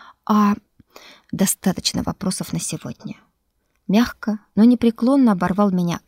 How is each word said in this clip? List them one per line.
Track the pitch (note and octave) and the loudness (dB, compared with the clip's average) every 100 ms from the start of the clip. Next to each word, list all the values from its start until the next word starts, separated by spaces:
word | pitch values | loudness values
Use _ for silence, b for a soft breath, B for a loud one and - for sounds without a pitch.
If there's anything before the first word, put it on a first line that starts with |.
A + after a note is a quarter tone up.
| B _ | B _
А | - G#3 G#3 G#3 - _ _ B B B B | 0 2 2 0 -8 _ _ B B B B
достаточно | - - - F#3+ - - - | -2 -2 -2 -4 -4 -6 -6
вопросов | - - F#3 - F3+ | -6 -6 -6 -6 -8
на | E3 | -8
сегодня». | - D#3 - - - - _ _ _ _ _ _ - | -8 -10 -12 -14 -16 -18 _ _ _ _ _ _ -2
Мягко, | G3+ A#3+ - - G#3+ _ - | 0 0 -4 -8 -8 _ 4
но | |
непреклонно | A#3 A#3+ A#3 A3+ A#3 C#4 A#3+ | 4 4 2 0 2 4 4
оборвал | F#3 F3+ F#3 G#3 | 2 0 0 0
меня | F3+ F3 E3 | 0 -2 -4